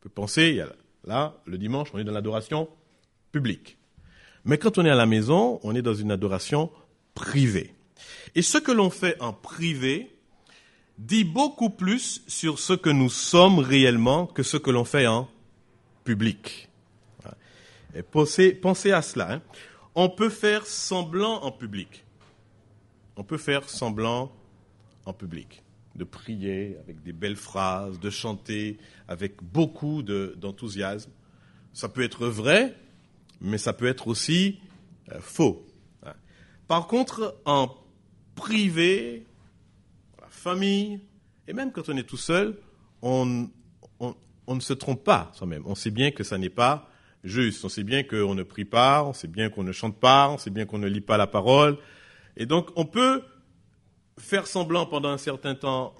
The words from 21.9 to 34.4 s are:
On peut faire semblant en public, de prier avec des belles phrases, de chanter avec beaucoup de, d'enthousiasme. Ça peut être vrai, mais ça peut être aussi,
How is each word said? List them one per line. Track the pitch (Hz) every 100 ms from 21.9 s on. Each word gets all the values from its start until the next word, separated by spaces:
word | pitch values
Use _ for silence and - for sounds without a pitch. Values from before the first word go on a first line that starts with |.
| - _ _ - _ _ _ _ _ _ _ _
On | -
peut | 101 156
faire | - 139 135
semblant | - 120 107 113 120 135 - _ _ _ _ _ _
en | 95
public, | 95 92 80 - - _ _ _
de | -
prier | - - - 107 98 95 101 85
avec | 78 78
des | 78
belles | 82 101 104
phrases, | - 95 95 92 98 90
de | 101
chanter | 101 117 101 - 107 107 107 - - -
avec | 87 98 -
beaucoup | 87 139 156 - 147 151
de, | 107 101 95 87
d'enthousiasme. | 98 98 113 98 95 104 - - _ _ _ _ _
Ça | - 113
peut | 127
être | 120 - 120
vrai, | 110 117 190 262 - - _ _ _ _ _
mais | 95 107
ça | -
peut | 104 123
être | 127 -
aussi, | 110 - 170